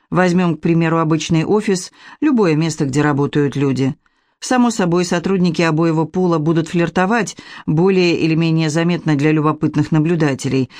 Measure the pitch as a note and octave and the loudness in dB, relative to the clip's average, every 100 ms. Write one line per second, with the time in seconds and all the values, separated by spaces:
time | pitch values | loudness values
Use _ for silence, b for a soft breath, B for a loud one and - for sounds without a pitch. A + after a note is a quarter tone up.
0 | - D#3+ F#3 F3+ F3 D#3+ E3+ E3 E3 E3 | -6 0 2 2 0 0 0 0 2 0
1 | D#3+ D#3+ - D#3+ - G#3 G#3+ F#3 - B | 0 -2 0 -2 0 0 0 -4 -6 B
2 | B B D4+ A#3+ F#3 D3+ E3 D3+ C#3+ C#3 | B B 0 2 2 0 -2 -2 -2 0
3 | D3 C#3+ C#3+ D3+ C#3+ C#3 C#3 B2+ C3+ - | 0 0 -2 0 -2 0 -2 0 -2 -4
4 | _ _ _ _ - B3+ A#3+ A3+ F3+ F3 | _ _ _ _ -2 0 0 0 0 0
5 | F3 F3 F3+ G3 F3+ D#3+ E3 D#3 E3 D#3 | 0 -2 -2 0 0 0 0 2 0 0
6 | D#3 F#3 F3+ E3 D3+ E3 E3 F3 E3 F3+ | -2 -2 0 0 0 0 0 -2 0 0
7 | F#3 A#3+ G3 - B B B D#3 F#3+ F#3 | 0 0 -4 -10 B B B 2 2 2
8 | F3 D#3+ D#3+ D#3+ E3 D#3+ D#3+ D#3+ E3 E3+ | 2 2 0 0 0 0 0 0 0 0
9 | D#3 C#3+ D3+ D#3 D3+ D3+ D#3 D3+ D3 D#3 | 0 0 2 2 0 -2 -2 -2 0 0
10 | D#3 E3+ D3+ C3 C3+ C3 B2 | 0 0 -2 -2 -2 -2 -2